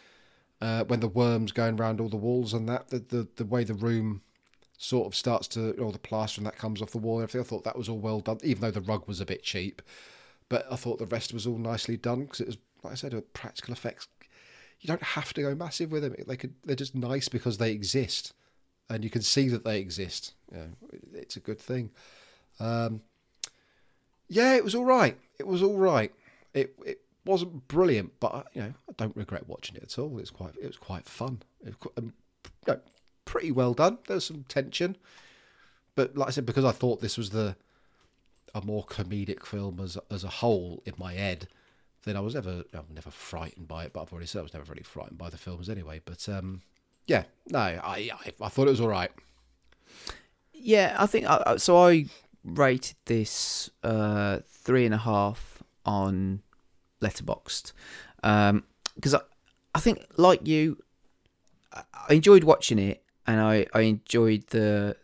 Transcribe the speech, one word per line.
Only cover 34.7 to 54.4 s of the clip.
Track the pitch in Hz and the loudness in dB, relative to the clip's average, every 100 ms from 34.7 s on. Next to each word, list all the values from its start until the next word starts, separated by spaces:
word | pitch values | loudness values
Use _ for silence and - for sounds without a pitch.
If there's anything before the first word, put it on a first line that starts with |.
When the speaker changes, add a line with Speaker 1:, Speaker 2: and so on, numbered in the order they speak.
| - 175 190 _ - - _ _ _ _ _ _ | -4 -4 -6 _ -20 -20 _ _ _ _ _ _
Speaker 1:
but | - 131 139 | -2 -2 0
like | 131 | -2
I | |
said, | 143 | -2
because | 120 135 131 | 0 2 2
I | |
thought | - 123 107 | 2 0 0
this | 107 - | -4 -6
was | 101 | -4
the, | 110 104 92 _ _ _ _ _ _ _ _ _ 107 | -2 -2 -4 _ _ _ _ _ _ _ _ _ -10
a | |
more | 101 107 | -6 -6
comedic | - - 92 104 98 - | -6 -8 -6 -4 -6 -8
film | - 104 98 87 | -8 -8 -6 -8
as, | 95 90 - | -10 -10 -10
as | 98 | -10
a | 92 | -8
whole | - 120 101 87 - - | -2 2 2 -2 -10 -14
in | - | -12
my | 90 | -10
head, | 92 98 85 - _ _ _ _ _ | -4 -4 -4 -10 _ _ _ _ _
then | 104 101 | -6 -4
I | |
was | 101 | -4
never, | 135 92 87 - | -6 -6 -8 -10
I'm | 80 78 | -16 -16
never | 78 76 | -18 -18
frightened | - - 80 78 - 80 | -18 -12 -10 -10 -14 -14
by | 80 | -12
it. | 80 | -10
But | 82 | -12
I've | 78 | -12
already | 82 85 | -12 -10
said | 101 | -10
I | |
was | 76 | -10
never | 78 73 | -14 -16
really | - | -16
frightened | - - - 85 | -16 -16 -16 -14
by | 85 | -14
the | - | -14
films | 90 85 87 | -14 -12 -10
anyway. | 101 78 78 | -10 -12 -14
But, | - 87 - | -14 -12 -8
um, | 98 95 95 - _ _ _ - | -8 -8 -10 -16 _ _ _ 0
yeah, | 117 - _ - | 2 0 _ -4
no, | 143 | -2
I, | 95 85 | 0 -2
I, | 92 95 110 - - - | -6 -6 -8 -10 -14 -10
I | 104 | -4
thought | - 139 | 4 4
it | |
was | 123 | 6
all | 113 | 2
right. | 95 92 - - _ _ _ _ _ _ - - - _ _ _ | 0 -2 -6 -20 _ _ _ _ _ _ -16 -14 -14 _ _ _
Speaker 2:
Yeah, | 311 240 214 185 202 | -10 4 6 6 4
I | 208 | 2
think | 220 - | 2 4
I, | - - | 4 4
I, | - | 2
so. | - 175 | 8 10
I | 180 165 139 - _ _ | 10 8 4 -8 _ _
rated | 87 85 135 131 - - - | -6 2 4 2 -4 -10 -2
this, | 117 107 - - - - - | 0 0 -2 -4 -4 -8 -6
uh, | 113 110 104 104 101 98 | -2 0 2 2 0 -2